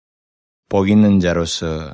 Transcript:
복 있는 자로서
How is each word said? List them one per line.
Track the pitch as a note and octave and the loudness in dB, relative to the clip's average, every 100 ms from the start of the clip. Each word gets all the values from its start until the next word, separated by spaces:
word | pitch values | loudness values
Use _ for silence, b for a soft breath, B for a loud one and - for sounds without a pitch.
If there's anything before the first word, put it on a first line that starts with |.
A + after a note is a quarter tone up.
| _ _ _ _ _ _ - | _ _ _ _ _ _ -6
복 | G2+ G2 | -2 2
있는 | G#2+ G#2 G2 | 4 4 4
자로서 | F2+ E2 E2+ - E2+ D#2+ D#2 | 2 -2 -4 -6 -8 -8 -10